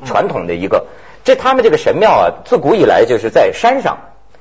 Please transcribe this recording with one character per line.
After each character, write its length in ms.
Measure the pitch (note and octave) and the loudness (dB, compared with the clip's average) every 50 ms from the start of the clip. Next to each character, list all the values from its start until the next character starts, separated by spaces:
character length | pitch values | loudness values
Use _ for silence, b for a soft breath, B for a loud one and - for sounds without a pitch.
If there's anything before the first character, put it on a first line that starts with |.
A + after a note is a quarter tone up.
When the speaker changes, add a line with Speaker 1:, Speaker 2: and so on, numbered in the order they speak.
Speaker 1:
嗯。 60 | - | -12
Speaker 2:
传 200 | B2+ - - E3 | -4 -2 -2 -2
统 220 | - C#3+ G#2+ F2 F2 | -2 -4 -6 -6 -6
的 80 | E2+ | -6
一 100 | F2 F2+ | -6 -4
个。 200 | F#2+ A2 F#2 - B B B B B B B - | -2 -2 -2 -2 B B B B B B B -2
这 140 | - C4 | 0 0
他 180 | - - C4 C4+ | 0 0 0 0
们 80 | C4 G#3+ | 2 2
这 80 | - | 2
个 80 | D3+ D3 | 2 2
神 200 | - A2 - D#3 | 0 -2 0 2
庙 120 | G#3+ G#3+ | 2 2
啊， 320 | D#3+ A2 F2+ E2+ - - - | 2 2 2 0 -2 -6 -4
自 140 | - - F#3+ | -4 -4 -2
古 160 | D3 C#3 F#3 | 0 0 0
以 80 | G3+ C#3+ | 2 2
来 220 | A2 F2+ F2 A#2 | 2 4 2 2
就 120 | A#2 B2 | 2 0
是 140 | A2 A2 A2 | -2 -4 0
在 220 | - E3 A2+ F#2+ - | 0 2 2 2 0
山 280 | - - A#3 C4 C#4 | -2 -2 0 0 0
上。 180 | G3+ D#3 E2 - - - - - - b b b | -2 -6 -6 -8 -12 -20 -20 -20 -20 b b b